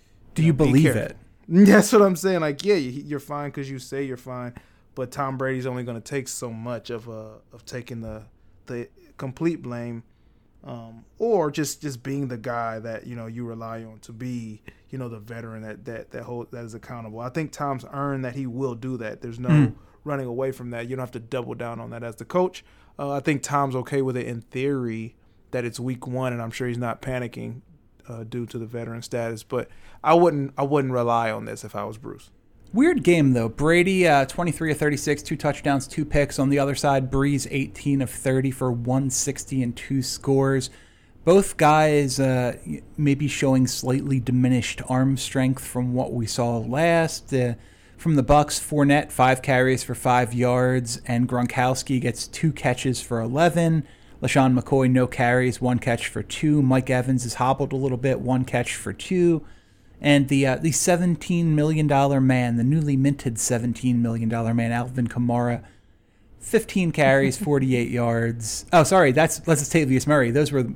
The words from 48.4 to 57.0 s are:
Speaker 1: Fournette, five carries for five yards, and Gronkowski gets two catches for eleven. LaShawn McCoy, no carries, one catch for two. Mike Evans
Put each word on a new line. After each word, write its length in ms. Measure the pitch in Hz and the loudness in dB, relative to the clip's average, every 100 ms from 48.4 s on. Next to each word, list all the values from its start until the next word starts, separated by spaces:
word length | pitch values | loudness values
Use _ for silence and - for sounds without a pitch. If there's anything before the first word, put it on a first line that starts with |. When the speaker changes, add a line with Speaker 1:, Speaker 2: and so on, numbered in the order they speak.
| 143 - | 6 -2
Speaker 1:
Fournette, 520 | - 147 143 143 - | -4 2 4 4 2
five 300 | - 131 131 | 2 4 4
carries 420 | 135 127 127 127 | 2 2 4 2
for 100 | - | -2
five 400 | 123 131 123 120 | -4 2 2 2
yards, 680 | 120 123 123 127 127 120 120 - | 0 2 2 2 2 -2 -8 -2
and 220 | 120 120 | 0 0
Gronkowski 720 | 123 123 - 127 131 - 131 | 0 -2 0 0 0 -2 0
gets 260 | 123 - - | 0 -4 -8
two 260 | - 160 | -2 -2
catches 480 | 143 139 123 135 123 | 0 -2 0 -2 -4
for 200 | - 117 | -4 -4
eleven. 680 | 113 131 175 170 165 160 139 - - - | -2 2 2 4 2 2 -2 -12 -20 -6
LaShawn 360 | 135 143 131 123 | 0 4 4 4
McCoy, 320 | - 135 127 | 2 2 4
no 160 | 127 123 | 4 2
carries, 540 | - 120 123 127 117 | 2 2 4 2 0
one 180 | 123 123 | 0 0
catch 300 | 127 117 - | 0 -2 -4
for 140 | 113 | -8
two. 400 | 101 - 151 151 | -10 -2 2 4
Mike 260 | 131 131 131 | 4 2 2
Evans 340 | 127 | 0